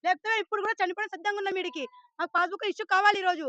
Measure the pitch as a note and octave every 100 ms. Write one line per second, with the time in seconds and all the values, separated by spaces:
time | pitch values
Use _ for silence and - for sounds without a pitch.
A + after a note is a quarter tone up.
0 | E4+ F#4 G#4+ A4 G4 G#4 G4+ A4+ F#4 F#4
1 | G#4+ F4+ E4+ G4+ G4 F#4+ F4 D4+ B3+ -
2 | _ - E4+ F4 F4 F#4+ G#4+ F#4 G4+ F#4+
3 | G#4 G#4 F#4 F4